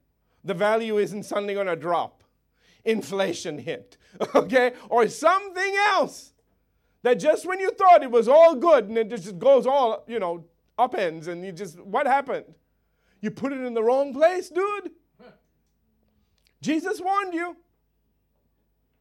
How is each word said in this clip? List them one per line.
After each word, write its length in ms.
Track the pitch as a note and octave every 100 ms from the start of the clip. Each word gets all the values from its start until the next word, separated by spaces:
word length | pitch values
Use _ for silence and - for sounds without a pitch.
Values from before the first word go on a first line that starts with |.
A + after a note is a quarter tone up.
| _ _ _ _
The 100 | D#3
value 440 | F3+ G#3 A3 A3+ G#3+
isn't 260 | G3+ G#3
suddenly 300 | F#3+ - G3+
gonna 240 | G3+ G3 E3
drop. 460 | D#3 E3+ A#2 _ _ _ _ _ _ _
Inflation 760 | - A3 E3 G3 G3 - F#3 D3+
hit, 400 | B2 C#3+ - _ _ -
<laughs> 200 | A3 C4+
okay? 380 | F3+ B3+ B3 B3 -
Or 180 | A#3 A3
something 680 | - D#4 F#4+ G4+ F4+ G4 G4 G#4
else 460 | F#4+ C#4 - - _ _ _ _ _ _ _
that 140 | A#3 B3
just 300 | D4 F#4+ E4+
when 140 | F#4
you 120 | F#4+
thought 320 | - F#4+ E4+
it 80 | C#4
was 160 | A#3 G#3+
all 280 | C#4+ E4 E4
good 340 | F4 D4 G3+
and 80 | A3+
it 120 | A3
just 300 | A#3 E3+ F3+
goes 260 | A3+ C#4 A3+
all, 380 | C#4 B3 G#3+ -
you 120 | A#3
know, 240 | F#3 F3 E3 _ _ -
upends 500 | A#3+ F4 F#3 D#3+ D#3+
and 180 | F3 F#3
you 60 |
just, 280 | E3 G3 D#3+
what 260 | G3 G#3 C#4+
happened? 400 | C#4 C#4 F#3 - F3 _ _ _ _ _ _
You 100 | G#3+
put 220 | G#3+ C4
it 80 | C#4
in 120 | B3+
the 100 | A#3
wrong 300 | A3 C4 C#4+
place, 360 | C4 D#4+ F4+ F4+
dude. 420 | D#4 G4 G#4 F#4 - _ _ A#3+ _ _ _ _ _ _ _ _ _ _ _ _ _
Jesus 380 | D3 D#4+ F4 F4
warned 340 | E4+ G4 G4
you. 220 | E4+ F4 E4+ _ _ _ _ _ _ _ _ _ _ _ _ _ _